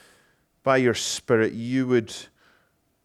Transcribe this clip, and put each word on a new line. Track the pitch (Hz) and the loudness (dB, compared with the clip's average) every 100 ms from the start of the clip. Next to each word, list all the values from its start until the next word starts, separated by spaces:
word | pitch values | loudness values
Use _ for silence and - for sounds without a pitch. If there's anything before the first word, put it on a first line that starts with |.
| _ _ _ _ _ _ | _ _ _ _ _ _
by | 131 131 | 0 2
your | 123 | 2
Spirit | 107 - - - 117 110 | 0 -4 -8 0 2 2
you | 113 117 131 127 | -2 -6 -4 2
would | 123 117 - - _ _ _ _ _ _ _ | 0 0 -12 -20 _ _ _ _ _ _ _